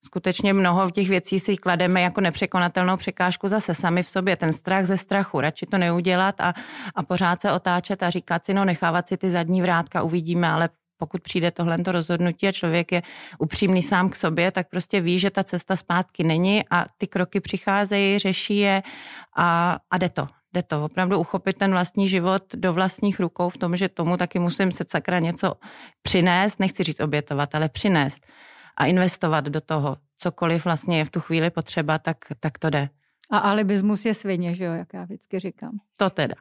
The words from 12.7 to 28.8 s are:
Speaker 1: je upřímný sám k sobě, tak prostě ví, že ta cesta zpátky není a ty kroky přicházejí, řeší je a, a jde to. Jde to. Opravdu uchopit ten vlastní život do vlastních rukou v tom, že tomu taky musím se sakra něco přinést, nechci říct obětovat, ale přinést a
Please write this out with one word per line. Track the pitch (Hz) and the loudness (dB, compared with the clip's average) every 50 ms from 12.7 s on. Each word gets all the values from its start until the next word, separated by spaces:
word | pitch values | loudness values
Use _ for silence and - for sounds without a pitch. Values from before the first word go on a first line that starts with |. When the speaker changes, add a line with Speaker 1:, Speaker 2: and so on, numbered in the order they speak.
| 160 170 175 - - | 0 0 0 0 -2
Speaker 1:
je | 175 175 - - - - - - - | -2 -2 -4 -16 -18 -18 -20 -8 -6
upřímný | - 156 - - - 190 185 180 170 | -6 -4 -2 0 2 2 2 2 2
sám | - 208 180 185 190 | 2 2 2 2 2
k | 180 | 0
sobě, | - - 170 160 156 170 185 | 0 -2 -2 0 2 0 0
tak | 190 - 180 _ | 0 -2 -6 _
prostě | - 185 170 - - 202 | -4 -8 -6 -2 -2 0
ví, | 175 170 175 185 | 2 2 2 2
že | 175 202 | 2 0
ta | 190 - 190 | 0 0 -4
cesta | - - 175 - _ 190 | -2 -4 -6 -2 _ -4
zpátky | 185 - _ 175 175 185 _ _ - 170 | -4 -2 _ 0 0 0 _ _ -2 0
není | 165 156 160 175 190 202 214 - _ | 2 2 4 4 4 2 2 0 _
a | - 175 175 - _ _ | 0 0 0 0 _ _
ty | - | -8
kroky | 185 - 190 180 175 - 196 | -4 -2 -2 -2 0 -2 -4
přicházejí, | 185 - - 185 - - 196 202 208 190 208 202 196 196 196 208 | -4 -4 -6 -4 -2 0 2 2 2 2 2 2 2 4 2 2
řeší | 196 196 190 - - - 202 202 | 2 0 -2 -2 -2 -2 0 2
je | 202 202 190 190 196 - - - - - - - - _ _ | 2 4 2 2 0 -2 -14 -18 -18 -18 -18 -20 -20 _ _
a, | - 165 175 170 170 170 175 170 - _ _ | 0 2 4 4 4 2 2 0 -2 _ _
a | - 185 | -2 0
jde | 180 175 | 0 0
to. | - - 139 143 _ _ _ _ _ | -2 -4 -6 -6 _ _ _ _ _
Jde | 180 175 | -6 -4
to. | _ - 147 151 | _ -2 -2 -2
Opravdu | 151 - - 185 180 196 185 | -2 -2 -2 0 2 2 0
uchopit | 170 - - 190 - 190 185 - | 0 0 -4 -4 -2 -2 -2 0
ten | 202 196 | 2 2
vlastní | 190 180 180 175 - - 196 190 | 2 2 0 0 0 0 0 2
život | 185 185 170 180 190 196 190 _ - | 2 2 2 2 0 0 -2 _ -12
do | - 175 185 170 | -2 -2 0 2
vlastních | 170 190 190 - - - 202 190 - | 2 0 0 0 0 -2 -2 0 0
rukou | 185 170 _ - 180 175 | -2 -4 _ -2 -2 -2
v | - - | -2 -2
tom, | - 175 170 | -4 -2 0
že | 180 196 185 | 0 -2 -2
tomu | _ - 170 160 180 | _ -2 -2 0 0
taky | 175 180 175 - 185 | 0 -2 -2 -2 -2
musím | 175 175 160 - 196 185 175 | 0 0 0 0 0 0 0
se | - 175 - | -2 -6 -4
sakra | - 165 - - 180 180 | -4 -4 -2 0 0 0
něco | 165 165 170 - - 185 - - - - - - - - _ _ _ | 0 0 -2 0 -2 -2 -2 -4 -12 -20 -20 -20 -20 -20 _ _ _
přinést, | - - 185 170 185 175 180 190 208 202 - | 0 2 4 4 4 4 4 2 2 0 0
nechci | 196 190 - - 196 | -2 -2 0 0 -2
říct | 165 151 - | -2 -2 -2
obětovat, | - 151 143 147 147 - 147 139 143 143 - | -2 0 0 -2 -2 -2 -2 -2 -2 -2 0
ale | 156 156 156 | -2 -2 -2
přinést | - - - 214 190 160 143 139 - - _ _ - - - - - - - - _ | -2 0 0 2 4 4 2 2 -2 -8 _ _ -20 -20 -20 -20 -20 -20 -20 -20 _
a | - | 0